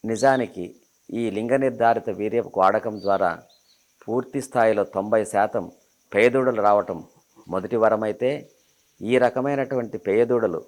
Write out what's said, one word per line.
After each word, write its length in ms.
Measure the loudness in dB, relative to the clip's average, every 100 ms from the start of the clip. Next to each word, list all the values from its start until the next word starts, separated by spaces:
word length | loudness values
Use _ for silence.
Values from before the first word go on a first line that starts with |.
| -6
నిజానికి 600 | 2 2 2 -2 -8 -12 -14 _ _ _
ఈ 200 | -6 -4
లింగ 240 | -4 -2 0
నిర్ధారిత 540 | 0 0 2 2 -2
వీర్య 320 | -6 -4 -4 -4 2
వాడకం 380 | 2 2 -2 -6
ద్వారా 300 | -2 0 0 -2 -12 _ _ _ _ _
పూర్తి 400 | -6 -6 -4 -10
స్థాయిలో 420 | -4 2 2 2
తొంభై 380 | -2 -4 0 0
శాతం 480 | 0 0 0 -2 -8 _ _ _ _
పేదోడలు 500 | 4 4 4 0 2
రావటం 380 | 4 4 2 -8 -10 _ _ _ -8
మొదటి 280 | -6 -4 2
వరమైతే, 540 | 2 2 -2 -2 -4 -4 -10 _ _ _ _ _
ఈ 120 | 0 2
రకమైనటువంటి 800 | 2 0 -4 -4 -4 -4 -6 -8
పేదోడలు 640 | -2 0 2 2 0 -2